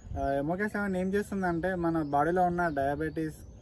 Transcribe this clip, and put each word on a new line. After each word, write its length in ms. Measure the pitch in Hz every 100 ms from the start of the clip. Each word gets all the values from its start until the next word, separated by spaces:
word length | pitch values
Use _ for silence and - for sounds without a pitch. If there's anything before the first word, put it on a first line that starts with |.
| - 139
ఆ, 200 | 139 139
ఒమేగా 280 | 143 180 214
సెవెన్ 280 | 208 202 180
ఏం 180 | 190
చేస్తుందంటే 600 | 202 208 196 180 165 180
మన 280 | 185 165 165
బాడీలో 400 | 147 143 156 180
ఉన్న 260 | 180 175 170
డయాబెటీస్ 680 | 139 139 143 156 156 156 151 - -